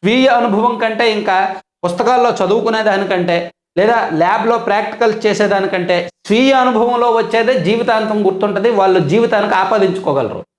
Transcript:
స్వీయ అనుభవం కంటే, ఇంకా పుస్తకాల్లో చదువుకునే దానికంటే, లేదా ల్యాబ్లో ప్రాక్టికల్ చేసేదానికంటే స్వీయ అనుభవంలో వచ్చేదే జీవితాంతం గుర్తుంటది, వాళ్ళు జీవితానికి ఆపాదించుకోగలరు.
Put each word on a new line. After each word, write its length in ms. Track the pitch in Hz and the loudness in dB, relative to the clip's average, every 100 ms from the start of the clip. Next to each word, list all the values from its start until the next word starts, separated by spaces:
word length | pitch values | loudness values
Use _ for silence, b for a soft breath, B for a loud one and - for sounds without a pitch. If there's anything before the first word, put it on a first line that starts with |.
స్వీయ 240 | 175 247 262 | 0 2 2
అనుభవం 500 | 240 240 202 240 226 | 2 2 0 0 -2
కంటే, 340 | 226 214 233 | -4 -2 -2
ఇంకా 500 | 214 202 185 196 190 - _ 175 | 0 0 0 0 -6 -14 _ -6
పుస్తకాల్లో 460 | 175 214 254 240 | -2 0 2 2
చదువుకునే 520 | - 185 214 220 220 | 0 0 0 0 -2
దానికంటే, 720 | 214 196 190 190 175 170 175 _ _ - | 0 0 -2 -2 0 -2 -4 _ _ -2
లేదా 320 | 208 233 196 | 2 2 0
ల్యాబ్లో 440 | 156 170 220 208 233 | 0 0 0 0 -2
ప్రాక్టికల్ 680 | 226 208 214 - 233 214 214 | 0 -2 -2 -2 -2 0 -2
చేసేదానికంటే 880 | 202 208 196 190 190 180 175 175 - - | 0 0 0 -2 -4 -2 -2 -2 -12 -2
స్వీయ 260 | 214 262 | 2 4
అనుభవంలో 600 | 269 254 226 240 240 240 | 4 2 2 0 0 2
వచ్చేదే 480 | 233 220 226 226 254 | 0 0 0 0 0
జీవితాంతం 680 | 165 226 220 220 214 214 196 | 0 0 0 0 0 0 0
గుర్తుంటది, 440 | 190 202 190 208 | 0 -2 0 0
వాళ్ళు 300 | 220 190 185 | 2 2 2
జీవితానికి 540 | 147 196 226 214 208 | 2 2 2 0 0
ఆపాదించుకోగలరు. 920 | 196 190 220 190 185 185 139 113 87 87 | 0 0 0 0 -2 -2 -2 -2 -6 -14